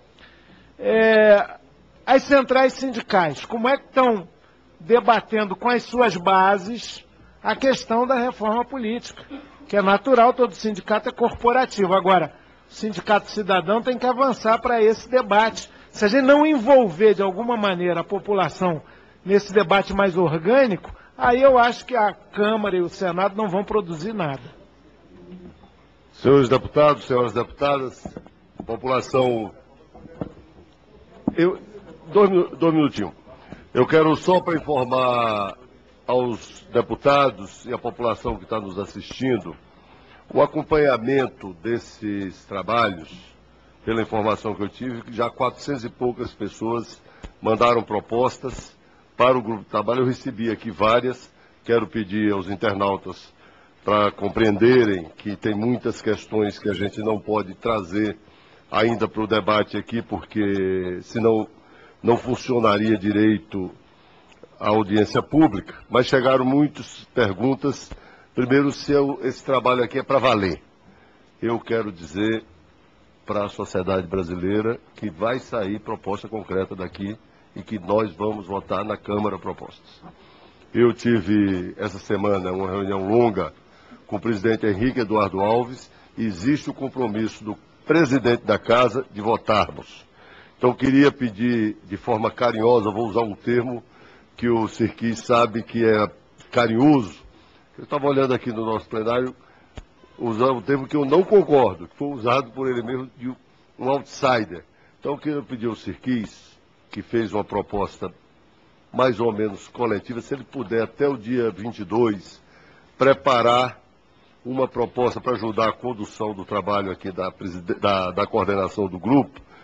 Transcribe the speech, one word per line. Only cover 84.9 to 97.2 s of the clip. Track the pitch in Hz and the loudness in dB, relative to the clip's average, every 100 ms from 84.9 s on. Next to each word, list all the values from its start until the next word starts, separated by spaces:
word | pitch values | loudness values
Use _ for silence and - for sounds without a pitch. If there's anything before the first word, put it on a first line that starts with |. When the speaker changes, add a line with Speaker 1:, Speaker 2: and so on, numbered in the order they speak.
| 127 | -2
Speaker 2:
Eduardo | 104 107 98 95 | -2 0 0 0
Alves | 101 117 123 127 - - - - | 0 0 -2 -12 -20 -20 -20 -6
e | 110 | -6
existe | 87 113 147 147 | -2 -2 -2 -4
o | |
compromisso | - 135 127 120 104 110 - | -10 -8 -4 -4 -4 -6 -8
do | 107 - _ _ - | -12 -14 _ _ 0
presidente | 156 143 131 117 120 | 2 4 2 2 0
da | 107 101 | 2 0
Casa | - 117 123 113 - | 4 4 4 0 -8
de | 101 | -6
votarmos. | 104 107 - 107 85 73 - - - _ - - - _ | -2 -2 0 0 0 -6 -18 -20 -20 _ -20 -20 -20 _
Então, | 127 | 0
queria | 120 131 135 143 | 2 2 6 4
pedir | 139 123 98 123 117 107 - | 4 -6 -2 -2 0 -2 -4
de | 90 98 | -12 -8
forma | - 113 113 | -2 0 -2
carinhosa, | - 123 113 113 123 104 | 0 -2 2 4 4 2
vou | 101 117 | -2 -2
usar | 104 | -2
um | 113 | -2
termo | 98 123 120 123 120 - - - - _ - | -4 -2 -2 -2 -10 -14 -20 -20 -20 _ -6
que | 120 | -2
o | 117 107 | 0 -2
Sirquis | - 107 - 117 110 | -2 -4 -2 -6 -6
sabe | - 120 120 113 | 0 2 2 -2
que | 107 117 | -6 0
é | 113 107 101 - _ _ - | 2 2 0 -6 _ _ -4
carinhoso. | 120 117 113 143 143 95 - | 0 0 4 4 4 0 -14